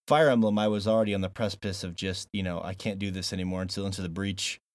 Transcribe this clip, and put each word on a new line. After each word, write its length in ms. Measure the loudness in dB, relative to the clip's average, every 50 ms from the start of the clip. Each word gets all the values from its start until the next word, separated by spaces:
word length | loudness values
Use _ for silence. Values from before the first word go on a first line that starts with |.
| 0 2
Fire 220 | 6 6 8 8
Emblem, 280 | 6 6 6 4 4 4
I 100 | 4 2
was 200 | 2 2 2 2
already 260 | 4 4 4 2 2
on 80 | 0
the 80 | -2 -2
precipice 540 | -4 -2 -2 -2 -2 -4 -6 -6 -6 -4 -6
of 100 | -8 -6
just, 340 | -4 -4 -4 -4 -4 -6 -6 -4
you 80 | -4
know, 180 | -2 -2 -2 -4 -6
I 100 | -8 -8
can't 240 | -6 -4 -4 -4 -2
do 140 | -4 -4
this 200 | -4 -4 -6 -4
anymore 300 | -4 -4 -4 -2 -2 -4
until 240 | -4 -4 -4 -4 -4
Into 160 | -4 -4 -4
the 80 | -6 -6
Breach 480 | -4 -4 -4 -4 -4 -4 -4 -6 -6 -8 _ _ _